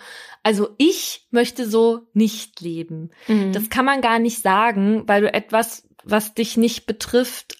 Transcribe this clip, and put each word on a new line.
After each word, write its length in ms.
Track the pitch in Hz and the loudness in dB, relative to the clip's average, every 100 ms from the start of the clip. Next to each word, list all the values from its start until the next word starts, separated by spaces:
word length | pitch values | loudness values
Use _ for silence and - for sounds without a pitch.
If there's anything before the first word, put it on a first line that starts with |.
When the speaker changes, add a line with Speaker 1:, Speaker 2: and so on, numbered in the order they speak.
| - - - - | -8 -20 -20 -4
Speaker 1:
also 280 | 214 208 208 - | 0 0 0 2
ich 500 | 302 339 - - _ | 2 2 -4 -12 _
möchte 380 | 233 240 - 233 | 0 0 -2 -2
so 400 | 226 226 233 - | 2 2 0 -2
nicht 480 | 202 220 - - - | 0 0 0 -14 -14
leben. 480 | 170 165 165 160 165 _ - | -10 -10 -10 -12 -14 _ -2
Speaker 2:
Mhm. 240 | 214 196 | 0 0
Speaker 1:
Das 180 | 196 220 | -4 -4
kann 140 | 240 | -2
man 160 | 262 277 | 0 0
gar 180 | 240 226 | 0 2
nicht 240 | 233 226 | 0 -2
sagen, 640 | 196 190 233 202 196 220 - | 0 2 2 2 2 0 2
weil 160 | 202 | 2
du 100 | 208 | 2
etwas, 560 | - 208 220 220 - _ _ - | 0 -2 -2 -2 -6 _ _ -4
was 300 | 214 214 - | -2 -2 -4
dich 200 | 226 - | -2 2
nicht 300 | 233 233 - | 0 0 -8
betrifft, 720 | 220 - 240 247 - - | -8 -2 0 0 -6 -16